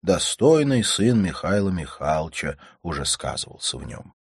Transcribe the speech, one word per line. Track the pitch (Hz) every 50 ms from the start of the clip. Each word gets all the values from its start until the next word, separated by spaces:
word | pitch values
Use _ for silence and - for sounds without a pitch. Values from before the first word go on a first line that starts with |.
| -
Достойный | 92 95 - - - - - 110 143 160 156 147 139 135 123 107
сын | - - - 101 117 123 113 98
Михаила | 87 78 - - 82 98 104 98 98
Михайловича | 92 87 78 71 - - 71 71 78 78 80 82 - - - 73 69 - - - _ _ _
уже | 87 80 71 69
сказывался | 65 - - - 69 65 67 - - - - - - - 64
в | 67
нём. | 60 57 57 - - _ _ _